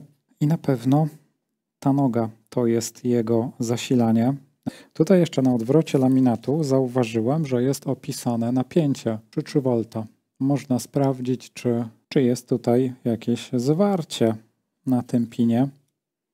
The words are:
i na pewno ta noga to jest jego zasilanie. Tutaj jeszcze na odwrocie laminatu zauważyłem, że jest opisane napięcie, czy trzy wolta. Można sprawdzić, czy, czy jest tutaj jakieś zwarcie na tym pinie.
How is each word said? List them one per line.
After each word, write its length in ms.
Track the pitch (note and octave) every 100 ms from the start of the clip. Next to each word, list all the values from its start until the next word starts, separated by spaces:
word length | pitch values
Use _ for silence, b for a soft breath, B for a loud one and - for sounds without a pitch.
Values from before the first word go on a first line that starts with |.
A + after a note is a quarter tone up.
| - _ _ _
i 60 | D3
na 120 | D#3+
pewno 500 | - B2+ A#2+ C#3+ D#3 - _ _ _ _ _ _
ta 140 | C#3
noga 380 | C#3 C3+ A#2 A2 - _
to 180 | A#2+ A#2
jest 380 | A#2 A2+ -
jego 480 | B2 A#2+ A2+ A2+ B2+ -
zasilanie. 760 | A#2 A#2+ - B2+ A2+ A2+ A#2+ C#3 - _ - B B
Tutaj 280 | - D#3+ F#3
jeszcze 220 | D#3+ -
na 120 | C3
odwrocie 440 | B2 A2+ D3 D#3 C#3+
laminatu 680 | C3 C3 B2+ A2+ - D3+
zauważyłem, 840 | D3 C3 C3 B2+ A2+ A2+ A2 D#3 C#3+
że 160 | B2
jest 240 | C3 C#3 -
opisane 680 | C3 - - B2+ A#2 A#2
napięcie, 680 | B2+ B2 F3+ D3 C3 A#2 A2 -
czy 120 | -
trzy 180 | - D3+
wolta. 460 | C3 A#2 A2+ A2+ A2 _ _ -
Można 380 | C3+ C#3 - A#2+
sprawdzić, 720 | - D3 C3+ B2+ B2 B2 -
czy, 360 | - B2+ A#2 A2+ - _
czy 140 | D#3
jest 260 | B2+ B2 -
tutaj 460 | B2 - A#2+ C3 B2+
jakieś 460 | A#2+ A2 - A#2 -
zwarcie 840 | B2+ B2+ D#3 G3+ F#3+ D3+ - A#2 A2 - _ _ _ -
na 160 | B2+
tym 240 | A#2+ B2 A2+
pinie. 420 | - A#2 A#2 C#3 - _ _ _ _ _